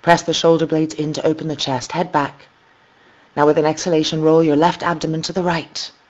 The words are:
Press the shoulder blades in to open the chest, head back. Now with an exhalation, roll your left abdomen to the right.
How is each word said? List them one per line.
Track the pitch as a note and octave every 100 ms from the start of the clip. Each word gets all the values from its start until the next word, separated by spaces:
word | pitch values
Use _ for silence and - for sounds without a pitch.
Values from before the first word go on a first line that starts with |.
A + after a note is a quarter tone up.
Press | - E3+
the | -
shoulder | D#3 E3 E3 D#3+
blades | D#3+ D#3
in | - D3+
to | D3+ D#3+
open | D#3 D#3+
the | C#3+
chest, | - B2+ -
head | E3 F3
back. | D3+ C#3+ - - _ _ _ _ _ _ _ _ -
Now | D3
with | D3+
an | D3+
exhalation, | D#3 - D#3 D#3 D#3+
roll | D#3 D#3+
your | E3 C#3+
left | E3 -
abdomen | D#3 E3 D#3+ D#3+
to | D#3+
the | F3
right. | F3 E3 - - - _